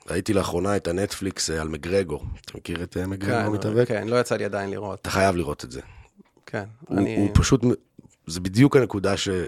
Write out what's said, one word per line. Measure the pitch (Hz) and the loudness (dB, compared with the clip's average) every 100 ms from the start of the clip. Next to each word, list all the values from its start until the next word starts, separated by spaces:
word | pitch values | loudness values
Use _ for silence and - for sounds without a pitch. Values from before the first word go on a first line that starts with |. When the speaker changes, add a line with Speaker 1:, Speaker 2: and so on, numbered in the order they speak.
| - | -6
Speaker 1:
ראיתי | 85 - | -2 0
לאחרונה | 98 85 85 95 101 | 0 0 0 0 0
את | 85 | 0
הנטפליקס, | 87 101 - 95 - - | -2 -2 -4 -6 -4 -4
אה, | 80 | -4
על | 78 | -4
מגרגור. | 78 82 98 90 73 - - | -6 -2 0 0 -4 -8 -12
אתה | - - | -14 -14
מכיר | - 85 | -10 -8
את, | 90 - | -6 -6
אה, | 92 | -6
מגרגור | 95 98 120 | -4 -2 -2
Speaker 2:
כן, | 107 | 0
Speaker 1:
המתאבק? | 104 104 110 123 | -2 0 2 2
Speaker 2:
כן, | 107 104 | 0 0
לא | 123 | 0
יצא | 120 110 | 0 -2
לי | |
עדיין | 104 101 98 | -2 -4 -4
לראות. | 98 101 95 | -6 -8 -8
Speaker 1:
אתה | - | -4
חייב | 95 98 87 | 2 4 4
לראות | 73 71 | -2 -6
את | 62 | -10
זה. | 64 - - - _ _ _ - | -12 -14 -18 -20 _ _ _ -10
Speaker 2:
כן, | 110 104 110 156 | -10 -10 -14 -4
Speaker 1:
הוא, | 185 | 0
Speaker 2:
אני | - 110 | 0 2
Speaker 1:
הוא | 101 | 4
פשוט | 104 - 131 | 4 6 4
מ-, | 123 113 _ _ - _ - | 4 0 _ _ -20 _ -10
זה | 82 | -6
בדיוק | 92 98 139 143 | 0 4 6 6
הנקודה | 117 104 95 98 | 4 0 0 0
ש-, | 101 92 | 0 -2